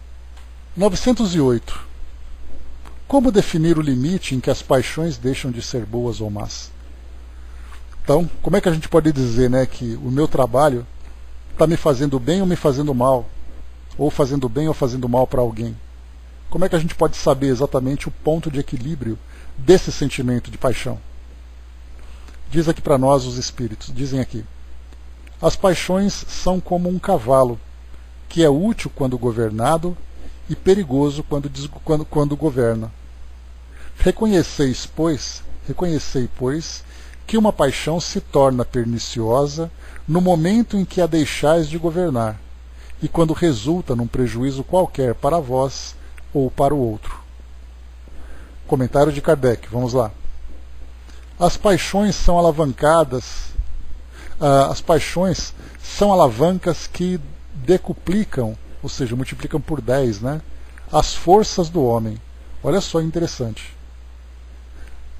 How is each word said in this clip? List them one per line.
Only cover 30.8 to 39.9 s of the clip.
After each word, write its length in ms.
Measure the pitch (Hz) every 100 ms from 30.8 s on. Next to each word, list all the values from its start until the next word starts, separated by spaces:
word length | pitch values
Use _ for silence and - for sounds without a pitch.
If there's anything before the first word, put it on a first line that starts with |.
| 156 135 143 143
quando 260 | - 143 139
des-, 220 | 139 143 -
quando, 200 | - 156
quando 320 | 151 156 147 143
governa. 540 | 151 131 117 113 110 - - - - - - - - - - -
Reconheceis, 840 | 185 - 220 190 - - 135 120
pois, 600 | - - 160 120 - - - - -
reconhecei, 600 | 135 175 151 - 139 117 -
pois, 460 | 127 156 156 - - - - -
que 140 | - 226
uma 140 | 214
paixão 480 | - 143 - - 170
se 200 | - 202
torna 440 | - 151 135 127
perniciosa 1040 | 113 123 117 113 - 120 110 127 143 147 165 - -